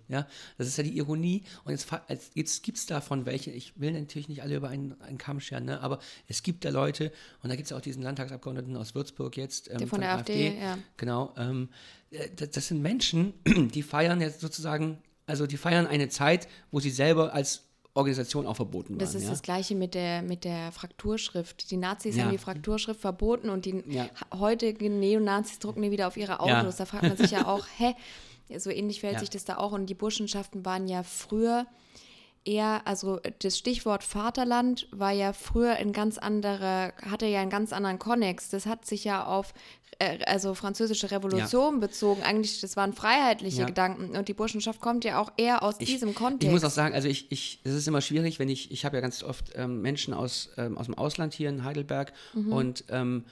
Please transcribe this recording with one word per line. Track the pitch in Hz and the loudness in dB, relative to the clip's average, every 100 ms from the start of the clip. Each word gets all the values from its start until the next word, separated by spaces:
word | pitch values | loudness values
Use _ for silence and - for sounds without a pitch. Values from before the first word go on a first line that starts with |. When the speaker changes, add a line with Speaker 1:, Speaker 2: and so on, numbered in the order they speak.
| - | -6
Speaker 1:
ja. | 131 143 - - - | -6 -6 -10 -16 -6
Das | 127 | -4
ist | 139 | -2
ja | |
die | 151 156 | -2 -2
Ironie. | 147 156 175 196 - - | -2 0 2 0 -2 -12
Und | - | -6
jetzt | 143 | -6
fa-, | - 165 - | -4 -8 -6
jetzt, | 131 - - | -8 -6 -6
jetzt | 156 - | -4 -4
gibt's | - - - | -4 -6 -6
davon | 151 - 139 123 | -6 -2 -2 -2
welche, | 135 151 | -4 -6
ich | 123 - - | -10 -14 -4
will | 147 | -2
natürlich | 165 147 147 147 | -2 -4 -8 -8
nicht | 143 | -8
alle | 143 143 | -4 -4
über | 139 | -4
einen, | 139 139 139 | -6 -8 -10
einen | 135 135 | -12 -10
Kamm | - 139 | -6 -6
scheren, | - 131 127 | -6 -6 -4
ne, | 139 | -4
aber | 131 135 - - - | -4 -6 -8 -18 -10
es | - | -6
gibt | - 170 151 | -4 -2 -2
da | |
Leute, | 135 143 143 156 - - - | 0 0 0 -4 -6 -18 -10
und | 123 | -6
da | 127 | -6
gibt's | 147 | -6
ja | 127 | -8
auch | |
diesen | 139 131 | -8 -6
Landtagsabgeordneten | 127 139 131 131 139 131 127 123 | -6 -6 -8 -10 -8 -8 -6 -8
aus | 113 139 | -6 -6
Würzburg | 143 - 131 135 | -6 -6 -6 -6
jetzt, | 135 - - | -8 -8 -8
ähm, | 120 | -6
Speaker 2:
Der | 123 | -4
von | 202 | -2
der | 185 185 | 0 -2
Speaker 1:
A | |
F | - | 0
D. | |
Speaker 2:
A | 208 - | 2 2
F | 202 | 0
D, | |
ja. | 190 185 - - | -4 -6 -10 -8
Speaker 1:
Genau, | 120 120 135 - | -2 -2 -2 -4
ähm, | 120 131 127 - - - _ | -4 -4 -6 -10 -20 -20 _
äh, | - 156 180 | -10 -10 -8
das, | 147 | -6
das | - - | -4 -2
sind | 156 | 0
Menschen, | 147 247 - 165 190 - - | 0 2 2 4 2 2 4
<clears throat> | |
die | 180 120 151 | 6 6 2
feiern | 147 147 170 175 | -2 2 4 4
jetzt | 156 151 | 2 -2
sozusagen, | 160 156 160 151 156 156 - _ - | -6 -6 -2 0 0 -2 -12 _ -4
also | 143 147 | 0 0
die | 143 | 0
feiern | 175 175 165 | 4 4 6
eine | 147 135 | 4 2
Zeit, | - 143 143 - - - | 4 6 6 2 -16 -6
wo | 147 | -2
sie | 139 | 0
selber | 127 147 160 160 147 | 4 6 6 6 2
als | 139 - - _ _ | 0 -2 -8 _ _
Organisation | 135 139 131 120 147 104 | 2 4 2 0 -2 -2
auch | 110 | -2
verboten | 107 92 - 95 | -2 -4 -6 -4
Speaker 2:
Das | - | -2
Speaker 1:
waren, | 98 | -2
Speaker 2:
ist | 101 | -2
Speaker 1:
ja. | |
Speaker 2:
das | 135 | -2
Gleiche | - 180 190 196 | -2 -2 0 0
mit | 180 185 | 0 -2
der, | 175 170 | -2 -2
mit | 175 175 175 | -2 -4 -4
der | 170 165 | -4 -6
Frakturschrift. | - 180 - 208 214 - 175 170 - - | -10 -14 -8 -4 -2 -2 -4 -6 -8 -6
Die | 185 | -4
Nazis | 180 208 220 226 | -2 -2 -2 2
Speaker 1:
Ja. | |
Speaker 2:
haben | 240 | 2
die | 196 | 0
Frakturschrift | - 156 151 214 226 214 | -2 -6 -2 -2 -2 -4
verboten | 196 180 214 233 220 | -4 0 2 2 0
und | 190 190 | -2 -2
die | 185 - | -4 -2
Speaker 1:
Ja. | 131 123 - - | -4 -4 -8 -10
Speaker 2:
ha-, | 185 | 0
heutigen | 208 226 226 214 208 202 | 2 4 2 0 0 2
Neonazis | 196 214 208 196 208 - | 4 4 4 2 -2 -6
drucken | 208 208 | -6 -2
die | 208 | 0
wieder | 202 180 | 2 0
auf | 214 | -2
ihre | 202 | -4
Speaker 1:
Ja. | 180 - 120 | 2 4 6
Speaker 2:
Autos. | 185 - | 4 0
Da | 190 | -6
fragt | 202 | 2
man | 170 190 | 2 6
sich | 202 | 6
ja | 196 185 | 6 2
Speaker 1:
<laughs> | |
Speaker 2:
auch, | 202 - - | 0 -2 0
hä? | 240 240 - - - - - - | 0 0 -6 -18 -20 -20 -14 -8
So | 190 | -4
ähnlich | - 208 208 | -2 -2 -4
verhält | 202 208 | -4 -2
Speaker 1:
Ja. | |
Speaker 2:
sich | 202 | -4
das | 196 | -6
da | - - | -6 -4
auch. | 202 | -2
Und | 208 190 | -2 -4
die | |
Burschenschaften | 185 214 214 208 202 190 196 | -4 -2 -2 -4 -4 -6 -6
waren | 185 185 190 | -4 -2 -2
ja | 180 | -4
früher | 180 - - 214 226 240 247 - - - - - - _ | -4 -8 -4 2 4 2 -2 -10 -20 -20 -20 -20 -20 _
eher, | - 208 214 214 - | -2 2 2 2 -2
also | 196 196 185 - - | -2 -2 -2 -4 -4
das | 190 - | -2 0
Stichwort | 247 240 220 202 | 0 0 0 0
Vaterland | - 208 226 254 247 240 247 247 - | -2 -2 0 0 2 4 4 0 -4
war | 196 196 | -2 2
ja | 202 196 | 4 2
früher | 202 - 233 240 | 0 0 4 4
ein | 226 208 | 4 0
ganz | 208 214 214 | 0 0 0
anderer, | 208 214 208 196 190 185 185 - | 0 0 0 0 0 0 0 -4
hatte | 202 214 220 | -6 -2 2
ja | 202 | 2
einen | 190 | 2
ganz | 202 214 | 0 0
anderen | 190 196 185 | 0 -2 -2
Konnex. | 220 240 196 180 - | 0 2 2 0 -4
Das | 196 214 | -4 -4
hat | 226 - | -6 -4
sich | 208 | -4
ja | 214 196 - | 0 -2 0
auf, | 190 196 - - - _ - | 0 0 -8 -20 -20 _ -2
äh, | 185 - - | 0 2 2
also | 196 190 185 | 2 0 -2
französische | 202 196 226 208 202 | -4 0 0 2 0
Revolution | 196 196 190 208 247 294 277 | 0 2 2 4 4 4 4
Speaker 1:
Ja. | |
Speaker 2:
bezogen. | 208 - 208 202 | 0 2 2 4
Eigentlich, | - 214 214 - | 2 2 2 -2
das | 196 - | -4 0
waren | 196 | 0
freiheitliche | - 214 269 269 220 196 127 | 2 4 6 6 4 2 0
Speaker 1:
Ja. | 123 | 2
Speaker 2:
Gedanken. | 180 185 185 180 180 | 2 2 0 -4 -2
Und | 196 | -2
die | |
Burschenschaft | 196 214 214 226 220 | -2 -2 -2 -4 -2
kommt | 233 240 233 | 0 0 2
ja | 156 | 0
auch | 214 - | 0 2
eher | 233 240 | 4 4
aus | 208 214 | 2 0
Speaker 1:
Ich, | - | 0
Speaker 2:
diesem | 254 220 202 | 0 0 0
Kontext. | 247 170 147 | 0 4 6
Speaker 1:
ich | |
muss | 175 | 6
auch | 151 | 6
sagen, | 147 151 147 | 4 4 2
also | 139 | 2
ich, | 139 - | 0 -4
ich, | 135 - - | -6 -6 -6
es | 131 143 | -2 0
ist | 147 | 2
immer | 147 | 2
schwierig, | - 151 165 160 | 2 2 2 2
wenn | 135 | 0
ich, | 131 - | 0 -4
ich | 123 143 | -4 -2
habe | 135 | 0
ja | |
ganz | 123 - | -2 -4
oft, | 135 127 - | -6 -6 -6
ähm, | - 127 123 | -4 -4 -2
Menschen | 113 139 - 127 | 0 0 -2 -2
aus, | 123 - - - | -2 -4 -6 -4
ähm, | 120 - | -4 -4
aus | 117 | -4
dem | - | -2
Ausland | 147 147 156 - | -2 0 -2 -2
hier | 147 | -4
in | 139 | -2
Heidelberg | 131 147 143 139 143 - - | -4 -4 -2 -4 -4 -10 -8
Speaker 2:
Mhm. | 220 214 | -4 0
Speaker 1:
und, | 135 127 123 - | 2 0 -2 -6
ähm, | 127 123 123 120 | -2 0 -2 -6